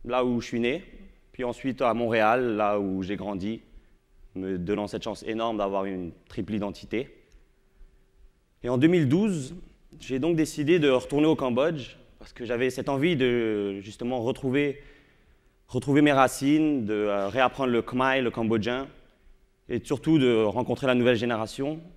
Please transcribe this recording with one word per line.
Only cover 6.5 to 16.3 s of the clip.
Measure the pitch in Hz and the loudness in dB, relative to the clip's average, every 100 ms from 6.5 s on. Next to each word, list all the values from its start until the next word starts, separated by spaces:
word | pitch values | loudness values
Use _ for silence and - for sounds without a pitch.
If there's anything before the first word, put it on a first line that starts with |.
identité. | 104 101 - 101 110 143 - _ - _ _ _ _ - _ _ _ - _ _ _ | -4 -4 -8 -8 -6 -6 -16 _ -20 _ _ _ _ -20 _ _ _ -20 _ _ _
Et | 120 | -2
en | 123 | 4
deux | 156 | 4
mille | 175 135 | 4 4
douze, | 160 214 170 131 175 - _ _ - | 2 2 -2 -8 -14 -20 _ _ -20
j'ai | - 131 | -6 -2
donc | 156 | 0
décidé | 165 151 - 147 175 | 0 -2 -2 2 4
de | 143 | 4
retourner | 127 127 143 156 | 2 2 2 2
au | 156 | 2
Cambodge | 135 120 156 156 117 - - - | 0 0 0 -2 -10 -20 -20 -20
parce | 113 | -20
que | - | -14
j'avais | 117 120 127 | -6 -2 -2
cette | 127 135 | -2 -4
envie | 135 160 | 0 2
de | 151 127 120 110 104 101 98 | 2 2 2 2 0 -2 -4
justement | 101 - 120 127 | -10 -8 -6 -2
retrouver, | 117 123 135 135 147 131 - - _ _ _ _ _ _ _ | -2 -2 -2 0 0 -4 -16 -20 _ _ _ _ _ _ _
retrouver | 123 135 143 | -6 2 4
mes | 147 | 6
racines, | 135 127 | 6 4